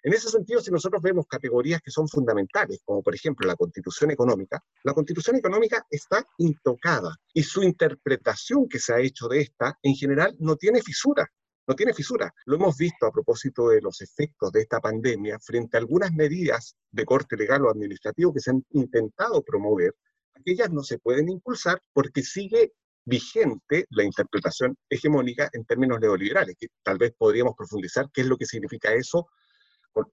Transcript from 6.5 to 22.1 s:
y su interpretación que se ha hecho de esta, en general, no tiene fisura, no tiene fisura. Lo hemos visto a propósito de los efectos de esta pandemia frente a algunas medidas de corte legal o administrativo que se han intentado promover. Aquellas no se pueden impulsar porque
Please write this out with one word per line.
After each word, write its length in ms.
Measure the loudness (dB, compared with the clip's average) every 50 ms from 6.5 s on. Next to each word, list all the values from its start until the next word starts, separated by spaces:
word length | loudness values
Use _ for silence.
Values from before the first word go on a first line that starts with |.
| 0 _ _ -2 -2 0 -2 -2 0 0 -2 -6 -10 _ _ _
y 100 | _ 0
su 200 | 0 0 0 2
interpretación 1040 | 2 2 4 _ 0 0 0 _ _ -2 -2 0 _ -4 -4 -4 -4 0 2 2 2 2
que 120 | -2 -6
se 120 | -2 0
ha 80 | 2 2
hecho 280 | 2 0 -4 -6 -6 -2
de 120 | 0 0
esta, 380 | 0 -2 _ _ -4 -4 -4 _
en 120 | 0 0 0
general, 420 | 2 0 0 2 2 2 0 0 -2
no 160 | -2 -2 0
tiene 260 | 2 2 2 2 2
fisura, 440 | 0 0 -8 -2 0 2 2 2 -2 -2 _ _ _ _ _ _ _
no 80 | -4 0
tiene 200 | 2 2 0 0
fisura. 400 | -2 -4 -4 -4 -4 -4 -4 _ _ -2
Lo 120 | -2 0
hemos 200 | 2 2 2 2
visto 300 | 2 -2 -2 0 _ -2
a 60 | 0
propósito 560 | 0 0 0 0 -2 0 -2 -6 -2 2 4 6
de 120 | 6 6
los 220 | 4 0 -6 -8
efectos 500 | -16 -14 _ -4 -6 -6 _ _ -4 0
de 80 | 2 0
esta 180 | 2 _ -2 -2
pandemia 580 | -2 -2 -4 0 0 -2 -2 -2 -4 -6 -8 -8
frente 380 | -8 -4 -2 -2 -2 0 -2
a 40 | -2
algunas 320 | 0 2 0 0 2 2
medidas 640 | 2 0 0 0 0 -2 -2 -2 -2 -2 -4 -12 _ _ _ _
de 160 | -6 -6 0
corte 300 | 2 2 0 0 _ -4
legal 280 | -4 0 0 2 2 4
o 60 | 2
administrativo 640 | 2 2 -2 -6 -8 -8 _ -8 0 2 2 2 2
que 60 | 0
se 100 | 0 0
han 120 | 0 0 -2 _
intentado 680 | 0 0 0 2 0 0 0 0 _ -4 -2 0 0 0
promover. 520 | 0 0 -4 -2 2 0 2 2 2 0 0 _ _ _ _ _ _ _ _
Aquellas 360 | _ _ -4 0 0 0 0
no 120 | 0 -4
se 160 | -4 -6 -10 -4
pueden 320 | _ 0 2 2 2 0
impulsar 500 | -4 -6 _ -8 -8 -4 -2 -2 -2 -2 _ _ _
porque 280 | 0 0 0